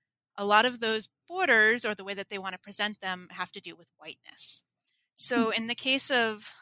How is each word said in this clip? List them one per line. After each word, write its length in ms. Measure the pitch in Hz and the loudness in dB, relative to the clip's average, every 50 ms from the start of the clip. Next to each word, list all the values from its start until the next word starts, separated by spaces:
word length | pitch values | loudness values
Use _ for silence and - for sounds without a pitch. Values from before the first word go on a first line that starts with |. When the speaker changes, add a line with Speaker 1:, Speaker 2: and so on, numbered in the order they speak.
| _ _ _ _ _ _ _ | _ _ _ _ _ _ _
Speaker 1:
a 80 | 202 202 | -8 -2
lot 200 | 202 208 214 226 | 2 2 2 2
of 140 | 254 247 226 | 2 -2 -4
those 300 | 226 220 220 220 220 - _ _ _ | -4 -4 -2 -4 -4 -6 _ _ _
borders 580 | - 339 381 370 285 240 220 214 220 233 247 - | -12 -6 -4 0 2 4 4 4 4 4 2 0
or 80 | 214 208 | -2 -4
the 100 | 196 185 | -6 -10
way 100 | 196 202 | -12 -10
that 160 | 202 196 - | -10 -10 -10
they 80 | 208 | -12
want 160 | 196 190 190 180 | -10 -10 -10 -12
to 60 | 185 | -12
present 400 | - 202 202 - 208 208 208 - | -10 -6 -4 -2 -2 -4 -4 -8
them 280 | 196 190 185 180 180 - | -8 -8 -8 -8 -12 -16
have 200 | 180 185 180 - | -12 -12 -12 -10
to 100 | - 196 | -10 -14
do 140 | - 170 165 | -16 -16 -16
with 140 | 170 165 _ _ | -18 -20 _ _
whiteness. 680 | _ 156 160 - - _ - - - - - - - - _ _ _ _ _ _ _ _ _ _ | _ -20 -20 -20 -20 _ -12 -4 0 0 0 0 0 -4 _ _ _ _ _ _ _ _ _ _
So 320 | - - - 247 233 226 | 4 6 6 6 4 0
Speaker 2:
Hmm. 80 | 220 190 | 0 -2
Speaker 1:
in 140 | 226 226 | -4 -4
the 80 | 233 240 | -6 -8
case 340 | - - 262 262 269 - - | -4 0 0 4 6 6 6
of, 440 | 269 247 226 220 214 208 - - - - | 6 4 2 0 -4 -6 -10 -12 -12 -14